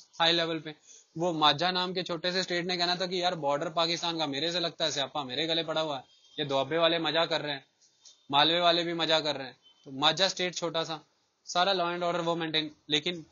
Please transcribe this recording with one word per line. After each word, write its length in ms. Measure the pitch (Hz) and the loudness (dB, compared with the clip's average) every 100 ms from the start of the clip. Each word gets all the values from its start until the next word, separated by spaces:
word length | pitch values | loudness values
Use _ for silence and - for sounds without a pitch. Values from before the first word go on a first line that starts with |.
| - - | -14 0
हाई 120 | 165 | 4
level 280 | 170 165 165 | 4 2 -2
पे। 140 | 156 151 - - _ 165 | -6 -14 -18 -20 _ -4
वो 140 | 180 160 | -2 4
माझा 340 | 151 143 175 | 4 4 2
नाम 220 | 185 185 | 0 -2
के 100 | 185 | -4
छोटे 280 | 175 170 180 | -4 -4 -2
से 120 | 180 | -2
स्टेट 220 | 180 175 175 | -2 -2 -2
ने 120 | 170 | -2
कहना 180 | 175 175 | 0 0
था 100 | 185 | -2
कि 140 | 185 | -2
यार 140 | 175 175 | -2 0
border 320 | 143 143 165 | 0 0 0
पाकिस्तान 460 | 165 165 170 175 165 | 0 0 0 -4 -2
का 100 | 151 | -2
मेरे 240 | 135 165 | -2 -2
से 80 | 175 | -2
लगता 260 | 170 - 160 | -4 -4 -4
है, 60 | |
स्यापा 320 | 139 131 151 | -2 -4 -6
मेरे 220 | 131 127 165 | -6 -4 -2
गले 160 | 165 | -2
पड़ा 180 | 160 156 | -2 -2
हुआ 160 | 160 135 | -4 -6
है, 60 | - _ _ - | -10 _ _ -8
ये 80 | 147 | -2
दुआबे 320 | 135 135 160 | 0 0 2
वाले 220 | 165 170 | 4 4
मजा 260 | 160 160 165 | 0 0 0
कर 160 | 156 | 0
रहे 120 | 147 | -4
हैं, 120 | 139 - _ _ _ - - - | -6 -10 _ _ _ -20 -20 0
मालवे 280 | 143 151 170 | 4 4 6
वाले 240 | 175 170 | 4 4
भी 100 | 170 170 | 2 -2
मजा 240 | 160 160 | 2 2
कर 160 | 151 139 | 2 -4
रहे 120 | 131 | -8
हैं, 100 | 120 _ _ 147 | -14 _ _ -12
तो 60 | 135 | 0
माझा 280 | 151 156 190 | 2 2 0
स्टेट 280 | 190 180 170 | 0 -4 -4
छोटा 280 | 170 165 | -4 -4
सा, 160 | 160 156 - _ _ _ - | -4 -8 -12 _ _ _ -6
सारा 260 | 175 180 | 0 2
law 140 | 190 170 | 2 0
and 160 | 175 | 0
order 200 | 175 175 | -2 0
वो 120 | 170 170 | 0 0
maintain, 340 | 160 156 156 - - | 0 0 -2 -6 -2
लेकिन 320 | 151 175 175 151 | 0 0 -4 -8